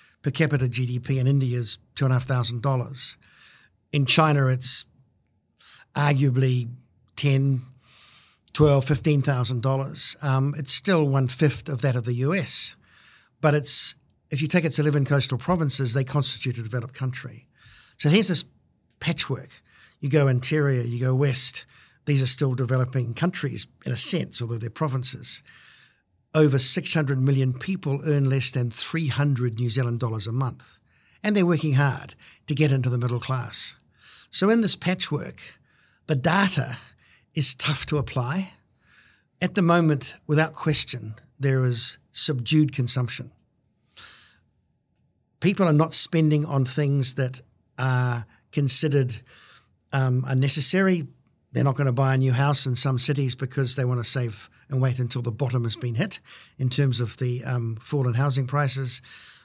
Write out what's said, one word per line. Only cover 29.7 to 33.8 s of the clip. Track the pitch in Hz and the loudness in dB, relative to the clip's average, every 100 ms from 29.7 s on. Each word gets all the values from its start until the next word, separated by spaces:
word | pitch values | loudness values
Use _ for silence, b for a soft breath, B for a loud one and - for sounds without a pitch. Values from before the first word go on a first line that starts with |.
| 117 120 117 | -2 -2 -2
dollars | 117 110 107 | -4 -4 -6
a | |
month. | 123 131 - - - _ b b b | -4 -4 -8 -20 -20 _ b b b
And | 214 208 | -2 2
they're | |
working | 175 160 156 | 2 2 2
hard | 135 139 - - - B B - | 2 2 0 -10 -20 B B -6
to | |
get | 147 151 | 0 2
into | 135 123 | 4 2
the | 123 | 0
middle | 123 120 | -2 -4
class. | - 131 - - - - | -4 -6 -4 -6 -6 -8